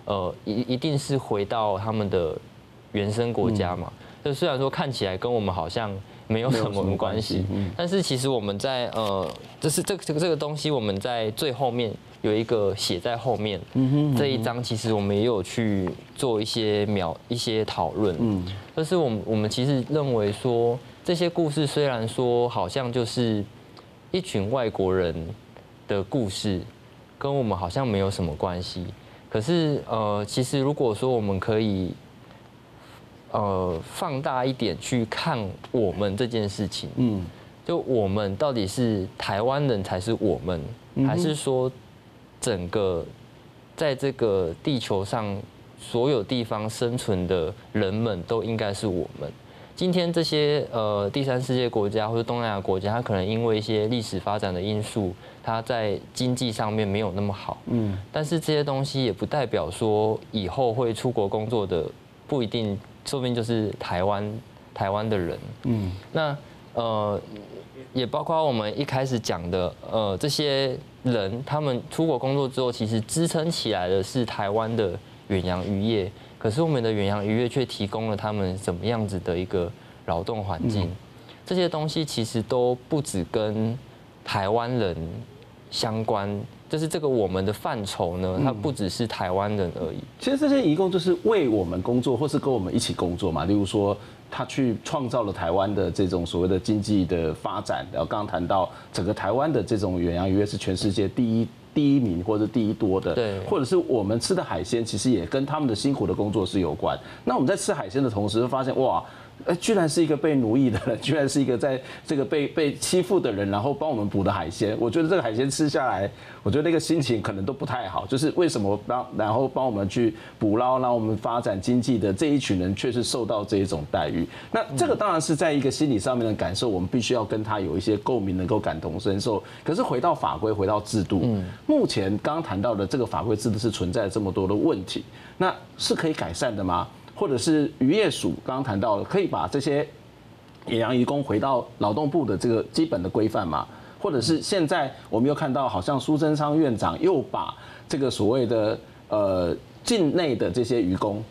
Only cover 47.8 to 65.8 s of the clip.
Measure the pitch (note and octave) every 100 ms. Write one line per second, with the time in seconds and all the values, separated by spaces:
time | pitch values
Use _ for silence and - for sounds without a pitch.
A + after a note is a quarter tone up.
47.8 | G2 G#2+ A#2 F#2 E2 A#2 G#2 A2 G#2+ G2+
48.8 | G#2+ F2+ - - C#2+ - - - - -
49.8 | F#3 F3+ F3 E3+ D#3+ D#3 D3 D3 - A#2
50.8 | G#2+ G#2 G2+ C#3 C3+ B2 C3 B2+ B2 A2+
51.8 | G2+ A2 G#2+ A#2 A2+ A#2+ A#2 G2+ G2 F#2+
52.8 | G2+ A2+ B2 G2 F#2 A2 A#2 G#2+ G#2+ A2
53.8 | G#2+ B2 A2 F#2+ G#2 G#2 G2+ F2+ G2 G#2+
54.8 | G#2 A2+ F#2+ F#2 - - - A2+ A2+ A#2+
55.8 | G#2+ F#2 - - B2+ B2 B2+ G#2+ G#2+ G#2+
56.8 | G#2 G2+ G#2+ F#2+ G2+ G2 - - - A#2+
57.8 | G#2+ G2 - D3+ D3+ E3 D#3 D3+ D3 C3+
58.8 | C#3 C3+ B2 - G#2+ D3 A#2+ G#2 D#2 -
59.8 | A2+ G#2+ A2 A2 - A2 F#2 A2 B2+ A2
60.8 | A#2+ A2+ B2+ A#2 G2 A2 G#2+ A#2 F#2+ F2
61.8 | D2+ - - - - D3 A2 A#2+ G#2+ F#2+
62.8 | - - - C#3 B2 A#2+ A2+ A#2 G#2 -
63.8 | - F2+ F#2+ G2+ G#2 A2+ - - - -
64.8 | G2 G2+ A2 G#2 E2+ - G2+ G#2+ C3 A2+